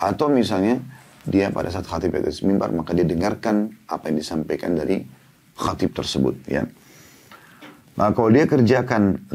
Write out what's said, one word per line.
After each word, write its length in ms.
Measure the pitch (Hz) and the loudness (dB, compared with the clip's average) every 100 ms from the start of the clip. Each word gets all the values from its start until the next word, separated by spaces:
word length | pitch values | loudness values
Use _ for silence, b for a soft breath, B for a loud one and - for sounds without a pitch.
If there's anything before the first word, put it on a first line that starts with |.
atau 320 | 98 101 151 | -2 0 2
misalnya 480 | 135 98 92 101 127 127 B B B - | 2 2 2 2 0 -4 B B B -2
dia 240 | 98 101 | 0 2
pada 160 | - - | -2 -4
saat 160 | 92 | -6
khatib 320 | - 82 90 - | -6 -4 -2 -2
di 80 | |
atas 160 | - - | -4 -2
mimbar, 320 | 98 98 104 | 0 0 0
maka 240 | 85 80 85 | -4 -2 0
dia 80 | |
dengarkan 680 | 85 85 101 107 113 104 107 - - | 2 0 -2 -2 0 0 0 -8 -10
apa 220 | 82 80 | -8 -2
yang 80 | 76 | -4
disampaikan 540 | 76 80 76 80 - | -2 -6 -4 -4 -2
dari 320 | 85 90 95 - b b b b | -2 0 -2 -4 b b b b
khatib 400 | - - 82 - | -6 -4 -2 -2
tersebut, 420 | - - - 65 65 - | -2 -4 0 0 -2 -4
ya. 160 | 69 - - B B B B B B B B B B B | -4 -4 -8 B B B B B B B B B B B
Nah, 160 | - 104 107 | 0 0 4
kalau 160 | 113 | 6
dia 160 | 117 165 | 6 6
kerjakan 720 | 147 113 127 123 117 101 - - | 4 4 4 2 2 2 0 -4